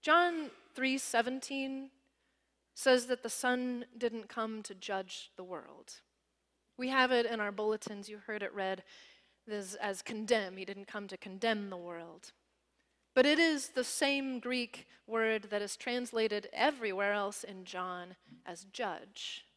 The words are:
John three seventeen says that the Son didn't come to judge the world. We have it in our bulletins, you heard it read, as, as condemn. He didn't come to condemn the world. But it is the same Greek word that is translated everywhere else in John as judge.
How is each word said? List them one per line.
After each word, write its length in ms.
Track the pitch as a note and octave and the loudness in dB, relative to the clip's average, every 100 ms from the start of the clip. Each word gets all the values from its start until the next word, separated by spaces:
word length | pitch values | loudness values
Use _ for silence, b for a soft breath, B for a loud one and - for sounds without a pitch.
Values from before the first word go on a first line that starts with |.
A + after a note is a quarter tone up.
John 480 | - E4 F4 E4+ D4 - - - | 8 6 6 2 -6 -10 -16 0
three 220 | C4 C4 | 2 2
seventeen 920 | - A#3 A#3 C4 - C#4 C4+ C4+ C4+ _ _ _ _ _ _ _ _ | 2 2 2 -2 -4 -4 -4 -6 -10 _ _ _ _ _ _ _ _
says 340 | - C4+ B3+ A#3+ | 0 6 6 6
that 140 | B3 | -4
the 80 | A3+ | -2
Son 540 | - B3+ B3 B3+ A#3+ A#3+ A#3+ | 0 2 2 0 -2 -6 -4
didn't 320 | A#3+ A3+ G#3+ | -4 -2 -8
come 340 | - A3 A3 | -4 -4 -4
to 100 | G#3 | -10
judge 580 | F#3+ - G3 F#3+ - - - | -12 -4 -4 -4 -10 -14 -14
the 80 | |
world. 520 | F#3 F3 - C#3+ - - _ _ _ _ _ _ _ - | -10 -10 -10 -20 -20 -20 _ _ _ _ _ _ _ -6
We 100 | B3+ | 0
have 240 | C4+ B3+ | 4 6
it 140 | B3 A#3 | 6 4
in 160 | A3+ | 0
our 100 | G#3 | -2
bulletins, 560 | G3+ G#3+ G#3+ - G#3 G3+ | 0 0 0 -4 -10 -10
you 120 | G#3+ - | -14 -8
heard 160 | G#3+ | -4
it 140 | G3+ G3+ | -4 -2
read, 280 | F#3+ F#3+ - B B B B B - | -2 -2 -8 B B B B B -8
as, 240 | G#3 F#3+ G3 | -8 -8 -4
as 260 | G#3 G3 | -4 -4
condemn. 540 | - A3 G#3+ A#3 G3 F#3 | -6 -6 2 2 2 -8
He 80 | |
didn't 240 | F#3+ G3 G3 | -10 -10 -10
come 200 | G#3+ G3+ | -10 -10
to 80 | F#3 | -12
condemn 520 | G#3 F#3+ A3+ G#3+ G3+ | -12 -2 2 2 0
the 60 | F#3 | -8
world. 560 | F3 E3+ E3+ D#3 - _ _ _ _ _ _ _ _ | -10 -10 -12 -16 -20 _ _ _ _ _ _ _ _
But 120 | - C4 | 6 8
it 140 | D4+ | 8
is 300 | E4 D4+ - | 6 4 -2
the 140 | - | -2
same 560 | B3 - C#4 C#4 C4+ B3+ | -2 2 2 2 0 -4
Greek 480 | A#3+ B3+ A#3+ - - b - | -2 -2 -2 -8 -18 b -6
word 420 | A3+ A3 A3 G#3 | 0 2 0 -2
that 120 | G#3 | -4
is 140 | G3+ - | -4 -6
translated 720 | - B3 B3 A3+ A3 G#3 G3+ | -4 -4 -2 0 2 0 -4
everywhere 580 | - C4 C#4+ A3+ F#3+ G3+ | 2 2 2 -2 0 2
else 320 | G#3 G3+ G#3 | 2 0 -4
in 220 | - F#3+ F3+ | -10 -12 -8
John 500 | F3+ F#3 F3+ F3+ F#3 B B - | -6 -4 -6 -10 -16 B B -14
as 180 | E3+ G3 | -14 -12
judge. 720 | - A3 E3 - - - - - | -4 -4 -4 -10 -12 -10 -10 -16